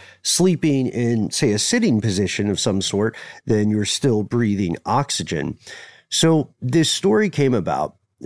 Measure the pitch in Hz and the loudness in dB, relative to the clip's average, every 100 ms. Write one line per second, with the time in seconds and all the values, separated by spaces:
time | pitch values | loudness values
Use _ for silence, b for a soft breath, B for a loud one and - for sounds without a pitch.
0 | B B - - 180 165 160 139 127 110 | B B -4 2 2 2 2 0 0 0
1 | 120 117 104 - 139 104 - 240 220 110 | 0 0 0 0 0 2 0 2 2 2
2 | 110 95 95 - 104 95 - 98 - 98 | 0 0 -2 -2 -2 0 0 -2 -2 0
3 | 110 B B B - 110 104 107 101 - | -2 B B B 0 2 2 0 -2 0
4 | 143 107 101 120 113 101 92 - - 120 | 0 0 0 0 0 0 0 -2 -2 -2
5 | 139 - 78 80 69 78 B B B B | -2 -4 -4 -4 -4 -8 B B B B
6 | B - 160 160 135 _ 123 160 151 - | B 0 4 2 0 _ -2 0 0 0
7 | 196 214 214 - 139 117 85 69 76 - | 0 2 0 2 2 2 0 -4 -4 -8
8 | _ _ | _ _